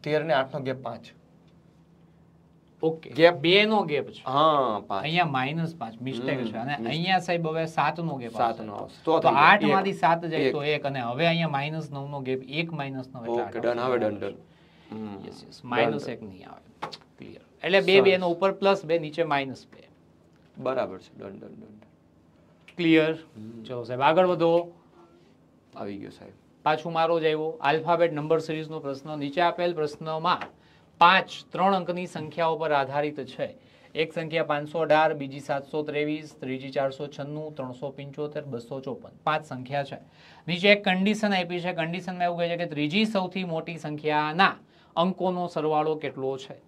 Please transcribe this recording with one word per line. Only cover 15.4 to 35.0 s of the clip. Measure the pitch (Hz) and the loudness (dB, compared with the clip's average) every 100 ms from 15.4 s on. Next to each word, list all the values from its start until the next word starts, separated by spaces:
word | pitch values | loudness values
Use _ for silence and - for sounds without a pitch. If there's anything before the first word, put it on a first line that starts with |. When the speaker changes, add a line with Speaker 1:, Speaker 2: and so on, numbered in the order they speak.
| - | -20
Speaker 2:
યસ. | - | -20
Speaker 1:
ડન, | 127 | -4
Speaker 2:
માઇનસ | 120 117 110 - | 0 2 0 -6
એક | 120 | -10
Speaker 1:
ડન. | 107 | -14
Speaker 2:
નહીં | 92 - | -18 -20
આવે. | - - - - - - _ | -20 -20 -14 -14 -14 -20 _
ક્લિયર. | - - - _ | -18 -18 -20 _
એટલે | 160 196 | 4 4
બે, | 180 190 | 8 8
Speaker 1:
સરસ. | |
Speaker 2:
બે | 196 185 | 8 6
નો | 180 | 2
ઉપર | 170 196 | 2 2
પ્લસ | 190 190 196 156 | 2 2 2 2
બે, | 165 | -2
નીચે | 151 151 | -2 -4
માઇનસ | 160 143 135 120 - | 0 0 -2 -10 -18
બે. | - - _ _ _ _ _ _ - | -20 -20 _ _ _ _ _ _ -8
Speaker 1:
બરાબર | 131 131 101 92 | -4 -2 -4 -8
છે. | - - | -16 -16
ડન, | 101 | -16
ડન, | 98 | -14
ડન, | - - | -18 -20
ડન. | 110 104 - _ _ _ _ _ _ _ - - | -20 -20 -20 _ _ _ _ _ _ _ -20 -2
Speaker 2:
ક્લિયર? | 165 160 156 160 - 113 | 6 6 6 -2 -10 -16
Speaker 1:
હમ. | 110 113 | -16 -16
Speaker 2:
ચલો | 113 123 | -10 -10
સાહેબ, | 120 123 | -8 2
આગળ | 139 165 185 | 4 6 4
વધો. | 175 165 170 170 - _ - - _ _ _ _ _ _ - | 4 4 4 2 -14 _ -20 -20 _ _ _ _ _ _ -12
Speaker 1:
આવી | 104 98 | -10 -10
ગયો | 104 | -14
સાહેબ. | - 101 98 _ _ | -18 -20 -20 _ _
Speaker 2:
પાછું | 151 156 170 | 0 0 -2
મારો | 165 165 170 | 0 2 2
જ | 156 | 2
આવ્યો. | 156 156 160 | 0 -4 0
આલ્ફાબેટ | 143 160 156 170 170 | 2 2 2 4 4
નંબર | 151 151 160 | 2 0 0
સિરીઝનો | 156 156 151 156 | 0 -8 -8 -8
પ્રશ્ન. | 143 135 156 151 | -8 -8 -10 -8
નીચે | 143 143 | -4 2
આપેલ | 175 170 175 | 0 2 -2
પ્રશ્નમાં | 165 151 - 160 160 170 170 - - _ _ _ _ | -2 -4 -4 -8 -4 0 -2 -4 -16 _ _ _ _
પાંચ | 170 190 - - - | 8 8 2 -10 -12
ત્રણ | 156 190 190 | 0 2 2
અંકની | 175 175 180 | 0 -4 -6
સંખ્યાઓ | 165 156 151 165 156 | -8 -8 0 0 0
પર | 156 | 2
આધારિત | 143 135 143 147 147 123 | 2 2 0 -2 -4 -12
છે. | - 139 - _ - - - | -8 -8 -8 _ -20 -12 -4
એક | 160 | -4
સંખ્યા | - 160 160 | -4 -4 -2
પાંચસો | 147 147 151 165 | 0 -2 -2 -4
અઢાર, | 156 151 | 4 6